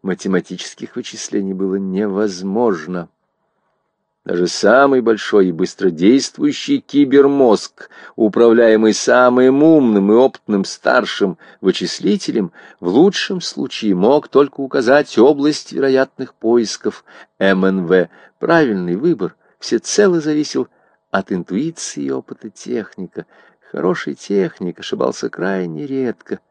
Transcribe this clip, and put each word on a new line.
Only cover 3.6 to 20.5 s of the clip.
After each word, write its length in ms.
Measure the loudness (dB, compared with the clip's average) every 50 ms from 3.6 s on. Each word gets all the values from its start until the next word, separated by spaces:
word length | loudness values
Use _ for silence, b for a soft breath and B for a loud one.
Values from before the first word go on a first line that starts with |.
| _ _ _ _ _ _ _ _ _ _ _ _ _
Даже 220 | -6 -4 -2 -2
самый 560 | -2 -4 -2 2 4 4 6 4 4 4 2 2
большой 460 | 0 0 -2 -2 0 2 2 2 2
и 40 | 0
быстродействующий 1300 | -2 -4 -6 -6 _ -2 -2 -2 2 2 4 4 4 0 -4 _ -4 -4 -4 -2 -4 -4 -4 -4 -4
кибермозг, 1080 | -4 _ 0 2 2 4 4 4 4 4 4 4 4 4 4 2 0 -8 _ _ -20 B B B B B B
управляемый 760 | -2 -2 0 2 4 4 4 6 6 6 6 4 4 4 2 2
самым 680 | 0 0 2 4 4 4 4 4 4 4 4 4 4 4
умным 500 | 6 6 6 4 4 2 2 4 4 4
и 20 |
опытным 500 | 4 4 4 0 -4 _ -2 -2 -2 -2
старшим 720 | -4 -8 -6 _ 0 0 0 0 -2 -4 -4 -4 -4 -4 b b b b b
вычислителем, 920 | -2 -2 -2 0 -4 -6 -8 -4 -2 -2 -2 -2 -4 -4 -4 -4 -4 -6 B B B B B B
в 80 | -6 0
лучшем 540 | 2 4 4 4 2 0 -6 -6 -8 -8 -8
случае 520 | -10 -10 -8 -10 -10 -8 -6 -4 -2 0
мог 340 | 2 2 2 2 2 0 0
только 320 | 2 2 2 2 -2 -10
указать 580 | -10 -4 -4 -2 2 2 2 2 2 0 2 4
область 540 | 4 4 4 4 0 -2 -2 -4 -8 -10 -6
вероятных 600 | -4 -2 0 2 2 0 -2 _ _ -14 -14 _
поисков 720 | _ -2 2 2 2 2 0 -6 -6 _ -8 -8 -8 _ B B B B B _ _
М 280 | 0 0 2 2 2
Н 200 | 0 0 -2 0
В. 220 | 2 2 2 2 0 b b b b b _
Правильный 580 | -2 0 2 2 2 2 0 -2 -2 -4 -4
выбор 400 | -2 0 -2 -2 -2 -4 -8 -8 _ _ _ _ _
всецело 640 | -8 -4 -4 -4 _ -2 0 2 2 2 2 0
зависел 480 | -2 -2 -2 -2 -4 -4